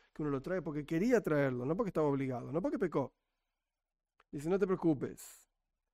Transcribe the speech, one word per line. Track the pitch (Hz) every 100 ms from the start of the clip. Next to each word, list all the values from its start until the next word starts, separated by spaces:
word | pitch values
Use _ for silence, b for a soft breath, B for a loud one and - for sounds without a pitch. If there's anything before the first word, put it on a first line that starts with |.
| _
Que | -
uno | 151
lo | 139
trae | 139 185
porque | 160 147 143
quería | 165 226 233
traerlo, | 175 151 139 123 127
no | 175
porque | 214
estaba | 165 151
obligado, | 139 131 123 127
no | 147
porque | 277 294
pecó. | 175 156 123 _ _ _ _ _ _ _ _ _ _ _ _
Dice, | 147 151
no | 190
te | 190
preocupes, | 185 165 139 110 - - - _ _ _ _ _